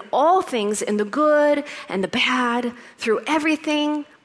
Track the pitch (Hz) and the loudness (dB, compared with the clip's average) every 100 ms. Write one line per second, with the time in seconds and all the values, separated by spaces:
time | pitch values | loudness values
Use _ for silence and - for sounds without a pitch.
0 | - 240 320 381 359 240 208 208 - 208 | -2 2 4 4 2 -2 -2 -2 -2 -2
1 | 208 269 302 294 294 285 285 - - 196 | -2 0 2 4 4 2 -2 -12 -6 -4
2 | - 247 254 254 240 240 240 240 - - | -2 -2 0 0 0 -2 -4 -8 -18 -6
3 | 233 214 220 311 311 302 311 302 294 302 | -2 -2 0 0 0 -2 0 0 0 -2
4 | - - | -8 -10